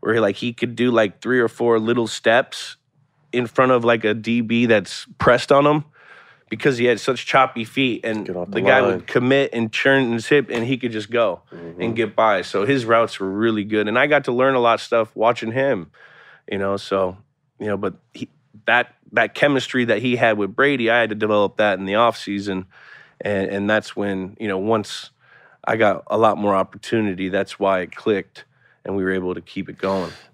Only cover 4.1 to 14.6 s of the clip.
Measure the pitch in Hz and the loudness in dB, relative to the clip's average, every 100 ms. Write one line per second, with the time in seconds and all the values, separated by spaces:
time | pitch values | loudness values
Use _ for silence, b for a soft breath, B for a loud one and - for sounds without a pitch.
4.1 | 110 110 117 113 117 120 110 92 - - | -2 0 -2 0 0 4 2 2 -12 -16
5.1 | - - 120 - 143 143 151 151 B B | 0 4 4 4 4 4 2 -2 B B
6.1 | B B B B 110 151 123 123 110 - | B B B B -2 -2 2 2 0 0
7.1 | 123 - 139 127 120 113 - 131 110 117 | -4 0 2 2 0 -8 -2 -2 -2 -4
8.1 | 110 95 90 87 101 123 131 101 92 87 | -6 -6 -8 -4 -2 4 4 4 0 -2
9.1 | 131 123 135 139 117 113 - 139 135 127 | 0 2 2 2 -2 -4 0 2 2 2
10.1 | 117 107 147 127 117 117 131 123 110 104 | -2 2 0 2 -4 -4 -4 -4 -6 -4
11.1 | 120 110 87 _ 87 85 85 101 113 110 | 0 0 -2 _ -18 -16 -8 -6 -4 -4
12.1 | - 110 98 90 101 104 139 113 113 113 | 2 2 2 -2 -4 0 0 2 2 2
13.1 | - 95 98 113 110 101 107 104 113 147 | -2 -6 0 0 0 -2 -2 0 0 2
14.1 | 147 135 123 131 135 | 2 0 0 2 2